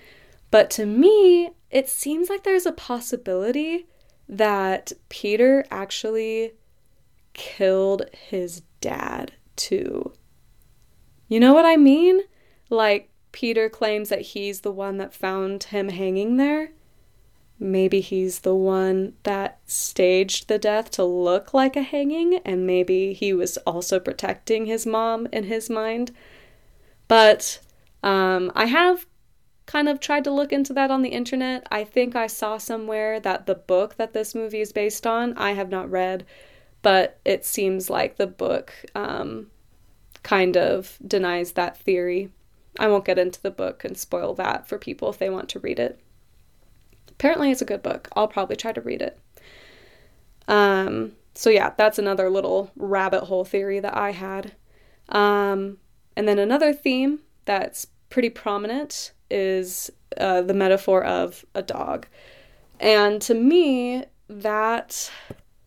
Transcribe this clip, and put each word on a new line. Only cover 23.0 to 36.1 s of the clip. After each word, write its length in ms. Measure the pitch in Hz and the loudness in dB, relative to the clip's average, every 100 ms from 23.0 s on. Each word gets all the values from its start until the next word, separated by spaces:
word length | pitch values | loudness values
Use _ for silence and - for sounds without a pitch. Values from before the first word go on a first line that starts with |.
| 190 | -2
he 220 | 190 202 | -2 -2
was 240 | 185 180 - | 0 -2 -4
also 420 | - 170 180 185 | -4 -4 0 -2
protecting 640 | 185 - 190 190 - 220 | -2 -6 -6 -6 -2 -2
his 220 | 220 226 226 | -2 -4 -2
mom 420 | 220 226 226 233 | -2 -2 -2 -4
in 140 | 220 | -6
his 240 | 196 226 226 | -4 -6 -4
mind. 420 | 220 220 233 240 - - - - _ _ _ _ _ - | -4 -4 -4 -6 -10 -20 -20 -20 _ _ _ _ _ 4
But, 540 | 226 220 214 - - - _ _ _ | 8 8 8 2 -10 -16 _ _ _
um, 480 | 202 190 185 185 185 | 0 2 2 0 0
I 100 | - | 0
have 420 | 233 294 359 359 - _ _ _ _ _ - | 2 4 4 2 -4 _ _ _ _ _ -6
kind 220 | 294 294 | -2 0
of 120 | 285 | -2
tried 240 | - 294 | -2 -2
to 80 | 285 | 0
look 200 | 277 285 | 0 0
into 200 | 277 277 | -2 -2
that 180 | 269 269 | 0 0
on 120 | 269 | 0
the 80 | 254 | -2
internet. 560 | 240 240 262 254 254 - | -4 -4 -4 -4 -6 -6
I 140 | 214 | -6
think 320 | 214 254 247 240 | -2 0 0 -2
I 100 | 226 | -4
saw 300 | - 214 214 | -4 -6 -6
somewhere 640 | - 226 220 214 214 220 | -6 -8 -6 -4 -2 -2
that 260 | 208 185 - | -4 -4 -4
the 80 | |
book 420 | 185 - 185 214 - | -4 0 0 0 -4
that 180 | 220 | -6
this 200 | 220 220 | -6 -6
movie 280 | 226 220 214 | -8 -6 -6
is 100 | 214 | -6
based 340 | 214 208 214 233 | -4 -4 -2 -2
on, 300 | 226 240 233 | -2 -2 -2
I 160 | 202 | -4
have 160 | 202 185 | -4 -4
not 220 | 185 185 | -6 -4
read, 340 | 185 185 | -2 -2